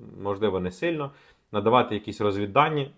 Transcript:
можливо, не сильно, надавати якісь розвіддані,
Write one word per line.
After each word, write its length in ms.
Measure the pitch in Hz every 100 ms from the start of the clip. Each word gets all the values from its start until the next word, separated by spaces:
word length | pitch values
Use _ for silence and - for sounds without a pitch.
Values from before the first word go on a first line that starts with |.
| 113 92
можливо, 360 | 98 98 107 95
не 120 | 90
сильно, 400 | 90 170 160 143 - _ _ _
надавати 440 | 104 104 123 123 104
якісь 260 | - 98
розвіддані, 720 | 104 98 101 101 151 156 135